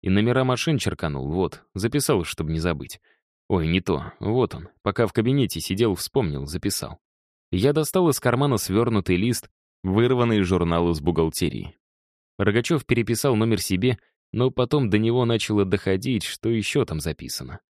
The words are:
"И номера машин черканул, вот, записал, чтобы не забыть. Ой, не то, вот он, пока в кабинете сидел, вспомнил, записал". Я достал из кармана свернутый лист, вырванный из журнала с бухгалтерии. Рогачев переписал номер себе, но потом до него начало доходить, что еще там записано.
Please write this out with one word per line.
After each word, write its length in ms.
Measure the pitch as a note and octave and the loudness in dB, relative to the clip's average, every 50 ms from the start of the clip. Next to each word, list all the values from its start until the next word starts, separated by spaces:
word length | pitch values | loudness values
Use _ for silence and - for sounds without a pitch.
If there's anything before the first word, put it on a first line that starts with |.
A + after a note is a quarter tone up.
"И 80 | - F#2 | -2 0
номера 340 | F#2+ G2+ G#2+ A#2 B2 C3 C3 | 0 2 2 2 2 2 2
машин 340 | B2+ B2+ A#2+ - - D#3+ A#2 | 0 0 -2 0 -2 -2 0
черканул, 520 | - - D#2+ D2+ - D#2+ D2 C2+ C2 C#2 | -2 -4 -4 -4 -6 -6 -4 -4 -6 -4
вот, 340 | D#2 F2+ F#2 D#2 - - _ _ _ | -2 -2 -2 -2 -4 -10 _ _ _
записал, 480 | G2 G2 A#2 A#2 D3 C3+ - C#3+ G2 E2 | -4 -4 -2 -2 -2 0 2 0 0 0
чтобы 280 | - - - E2 D#2 | -4 -6 -6 -6 -4
не 80 | D#2+ D#2+ | -4 -2
забыть. 400 | D#2+ F2 E2 C#2+ C#2 - - - _ _ _ _ _ _ _ _ _ _ | -2 -2 -2 -4 -6 -14 -16 -20 _ _ _ _ _ _ _ _ _ _
Ой, 180 | - F#2 D#2+ D#2+ | -2 0 0 2
не 140 | E2+ F#2 | 0 0
то, 320 | F2+ - F2 C#2 D#2+ E2 - _ | 0 0 -2 -2 -4 -8 -14 _
вот 360 | - G2 A2 B2+ A#2+ G2+ - | -6 -2 0 0 0 -2 -4
он, 140 | - E2+ - _ _ | -10 -16 -16 _ _
пока 240 | _ G#2 G2 - A#2 | _ -6 0 0 -2
в 80 | G2+ - | 0 0
кабинете 460 | - A2 A#2+ C3+ C#3+ B2+ - - E2+ | 0 0 2 2 2 0 0 -2 -6
сидел, 360 | - - F#2+ F#2+ A#2+ A2+ F#2+ | -4 -4 0 2 2 2 2
вспомнил, 500 | F2 - - _ C#3 A#2+ E2 C#2+ C#2 C#2 | -2 -4 -4 _ -2 0 0 -2 -4 -6
записал". 540 | D2 D#2+ F2 - G2+ F#2+ - - - - - _ _ _ _ _ _ _ _ _ _ | -6 -8 -4 -4 -4 -4 -4 -8 -10 -12 -16 _ _ _ _ _ _ _ _ _ _
Я 200 | - F#2 G2 C3+ | -2 2 2 4
достал 380 | D3 D#3 D#3 - - F#3 F3+ F3 | 4 2 0 0 2 4 4 4
из 100 | C3+ - | 2 2
кармана 380 | - B2+ A#2+ B2 C#3+ C#3+ C3 G2+ | 0 0 2 2 2 2 2 0
свернутый 580 | - - F#2+ G#2 A#2+ A#2+ A2+ G#2 F2+ - F#2 | 0 0 2 2 2 4 2 0 2 2 0
лист, 340 | F2 G2+ B2 A#2+ - - - _ _ _ _ _ _ _ | 2 2 0 0 -2 -6 -12 _ _ _ _ _ _ _
вырванный 560 | F#2+ F#2+ G#2 A#2 A#2+ C3 B2 A#2+ A#2 A2+ G#2 | 0 2 4 4 4 4 2 2 2 4 2
из 80 | F#2+ F2 | 2 2
журнала 460 | F#2 F2 F2 E2+ E2+ E2+ F2 E2+ E2+ | 2 2 2 2 2 2 2 2 0
с 80 | D#2 | 0
бухгалтерии. 760 | C#2+ E2 E2+ D#2 D#2+ D#2+ D#2 - F2+ D#2 - B1 G1+ - - _ _ _ _ _ _ _ _ _ _ _ _ - | 0 0 2 2 0 0 0 -2 -2 -2 -2 -4 -10 -12 -16 _ _ _ _ _ _ _ _ _ _ _ _ -2
Рогачев 440 | G2+ G2 G2+ A#2 A#2 - E3+ C#3+ - | 0 2 2 0 0 2 0 -2 0
переписал 500 | _ B2+ A2+ A2+ A2 A#2 A2 - C#3 B2+ | _ 0 0 0 0 -2 0 0 0 2
номер 260 | G#2+ A2 A#2 A#2 G2 | 2 2 2 0 0
себе, 380 | - - G2 F2+ F#2+ B2+ B2 - _ _ _ _ _ _ | 0 -2 -2 2 2 0 0 0 _ _ _ _ _ _
но 180 | - G#2+ B2 C3 | -2 0 0 0
потом 400 | - - B2+ B2 - D3+ C#3 G#2+ | 2 0 -2 0 2 0 2 2
до 80 | F#2 G#2+ | 2 2
него 260 | A2 A2+ A#2 B2 B2 | 2 2 2 2 2
начало 400 | A#2 A#2 A2 - - G#2+ G#2 G2 | 2 0 0 0 0 2 2 2
доходить, 580 | F#2+ F#2 G2 - F#2+ F#2+ F#2+ G#2 B2+ B2+ G#2 - | 2 0 0 0 0 -2 0 0 -2 -2 -2 -2
что 260 | - - - - A2+ | -6 -12 -6 -2 -2
еще 340 | A#2 A2+ G2+ - - D3 A#2+ | 0 0 -2 -2 0 -2 -2
там 160 | - E2 D#2 | 0 -4 -6
записано. 600 | C#2+ E2+ D#2 _ - - - - - B1+ - - _ _ | -4 -6 -8 _ -10 -12 -10 -10 -10 -12 -14 -16 _ _